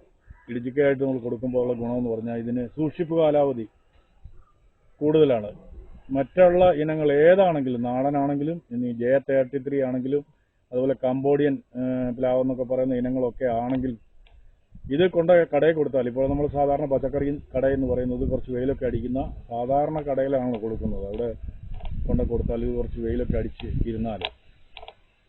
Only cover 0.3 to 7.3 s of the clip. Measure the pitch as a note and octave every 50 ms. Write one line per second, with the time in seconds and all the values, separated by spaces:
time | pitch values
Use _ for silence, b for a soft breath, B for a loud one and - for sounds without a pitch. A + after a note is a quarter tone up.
0.3 | - - _ - A#2+ B2 A#2+ B2+ B2 C#3+ C#3+ C#3 C#3 B2+ C#3 C3+ C3 B2+ A2+ B2
1.3 | B2+ A2 B2+ B2+ B2 B2+ B2 B2 A#2+ A#2 A#2 A#2 A#2+ B2 B2 A#2+ A2+ A2 A2 A#2
2.3 | A#2 A#2 A2+ A#2+ A#2+ B2 B2 A2+ - - D#3 D3+ - - F3 D3+ E3 E3 D#3 D3+
3.3 | D3 D3 C#3+ C#3 C3 A#2 A2 - _ _ _ _ _ _ _ _ _ _ - -
4.3 | - - - _ _ _ _ _ _ _ _ _ _ - D3 D3+ D3+ D#3+ D3+ C#3
5.3 | B2 A2 G#2 G#2 G#2 - - - - - - - - - - - C3+ C3+ C3+ -
6.3 | - F3+ F#3 F3 F3 F3+ F3+ F3+ E3 C#3+ D3+ D#3 D#3 D#3 D3+ D3 C#3+ D3 D3+ E3+